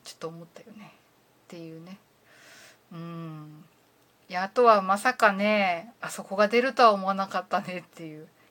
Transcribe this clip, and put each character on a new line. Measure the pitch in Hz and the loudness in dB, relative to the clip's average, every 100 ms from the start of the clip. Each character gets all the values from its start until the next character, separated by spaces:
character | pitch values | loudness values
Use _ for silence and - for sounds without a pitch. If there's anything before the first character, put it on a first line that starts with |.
| - | -20
ち | |
ょ | - | -14
っ | |
と | 165 | -12
思 | 170 170 | -12 -18
っ | |
た | - | -20
よ | 226 214 | -20 -20
ね。 | 165 - _ _ _ _ - | -20 -20 _ _ _ _ -20
っ | |
て | 170 | -16
い | 165 160 | -16 -16
う | |
ね。 | 175 190 _ _ _ - - - - _ - | -18 -20 _ _ _ -20 -20 -20 -20 _ -18
う | 165 | -14
ん。 | 170 165 165 156 151 151 - _ _ _ _ _ - | -12 -12 -12 -14 -16 -20 -20 _ _ _ _ _ -10
い | |
や、 | 180 | -6
あ | 196 | -4
と | 254 | 4
は | 233 208 | 6 6
ま | 185 202 | 4 0
さ | 254 | 0
か | 240 214 | 2 2
ね、 | 190 208 214 190 170 226 - | 2 2 2 2 -2 -6 -14
あ | 160 | -14
そ | - | -12
こ | - 196 | -6 0
が | 208 | 2
出 | 233 | 2
る | 262 | 2
と | 247 | 6
は | 233 | 6
思 | 196 190 | 6 0
わ | |
な | 196 190 | -2 -2
か | 185 | -6
っ | 175 | -2
た | 180 | -4
ね | 185 180 | -4 -10
っ | 170 - | -12 -16
て | 160 | -14
い | 151 | -14
う。 | 160 _ _ | -20 _ _